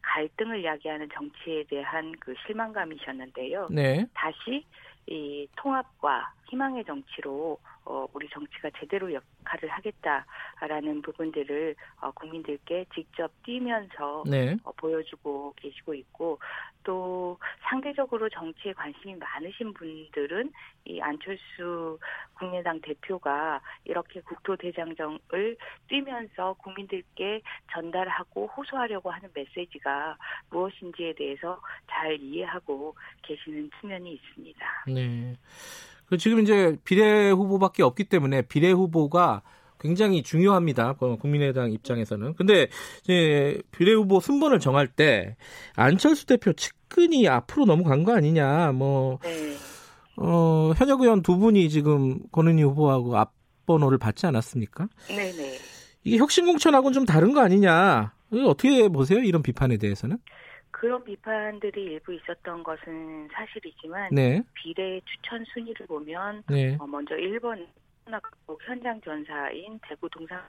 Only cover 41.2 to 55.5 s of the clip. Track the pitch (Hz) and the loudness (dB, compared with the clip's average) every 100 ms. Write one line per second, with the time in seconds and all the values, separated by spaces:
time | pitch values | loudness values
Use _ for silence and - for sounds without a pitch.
41.2 | 143 147 143 131 120 110 - 120 107 104 | 0 0 2 0 -2 -4 -4 -4 -2 -4
42.2 | 117 160 190 202 135 - - - - 180 | -6 0 6 6 6 0 -16 -12 0 4
43.2 | 160 147 143 - - - 175 220 202 190 | 4 4 2 -2 -8 2 6 6 6 4
44.2 | 180 285 302 233 135 139 139 - 156 110 | 4 2 4 4 4 2 2 4 4 4
45.2 | 92 117 - - - - 127 185 294 302 | 0 -14 -20 -20 -14 2 4 6 6 4
46.2 | - 247 - 156 - - _ - 339 311 | 4 4 4 0 -4 -10 _ 4 4 6
47.2 | 196 123 - - 247 160 170 139 175 233 | 6 4 0 4 6 6 6 4 4 4
48.2 | 151 160 139 147 170 131 135 139 131 127 | 4 4 4 4 2 2 2 2 0 -2
49.2 | 170 165 151 143 - - - - _ - | -6 -6 -6 -8 -14 -20 -20 -20 _ -4
50.2 | 170 170 165 160 156 160 269 269 247 214 | 0 4 4 4 4 4 4 6 6 6
51.2 | 170 180 220 208 165 151 147 147 135 131 | 4 4 6 6 6 4 4 4 2 -2
52.2 | - - 165 165 143 139 151 131 120 117 | -4 2 6 6 4 4 4 4 2 2
53.2 | 110 _ _ _ - 165 143 131 113 - | 0 _ _ _ 2 4 6 6 4 0
54.2 | 180 123 - 131 107 - 190 _ - 202 | 0 0 0 -4 -6 -6 -8 _ -10 -6
55.2 | 196 170 139 | -6 -6 -10